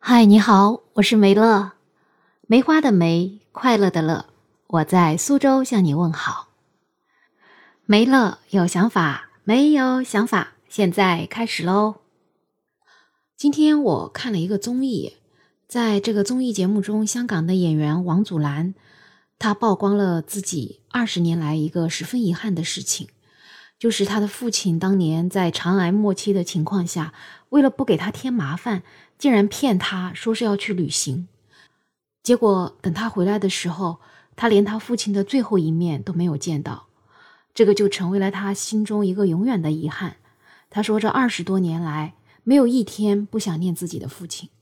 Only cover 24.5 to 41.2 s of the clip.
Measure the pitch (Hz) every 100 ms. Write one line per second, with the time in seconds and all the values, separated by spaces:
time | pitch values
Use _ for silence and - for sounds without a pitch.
24.5 | 208 190 165 185 196 165 160 175 196 175
25.5 | - - 196 175 202 208 190 - 196 175
26.5 | 175 156 196 175 - 151 - - - _
27.5 | 277 269 - 269 160 185 - 269 247 139
28.5 | 170 - 196 - - _ _ 285 226 202
29.5 | - 277 190 - 190 180 175 - 220 233
30.5 | 202 - 185 151 - - 135 175 _ _
31.5 | _ _ _ _ _ _ _ - 240 220
32.5 | 190 175 - 190 170 226 220 185 208 190
33.5 | - 175 165 185 170 _ _ _ - 233
34.5 | 202 202 220 - 240 - 196 196 269 226
35.5 | 202 160 160 175 147 - 165 175 147 165
36.5 | 151 - 117 _ _ _ _ - _ _
37.5 | - 220 208 202 202 180 196 196 190 196
38.5 | 196 - 214 214 208 202 185 196 165 226
39.5 | 233 156 156 170 - 180 - _ _ _
40.5 | _ _ - 214 214 208 262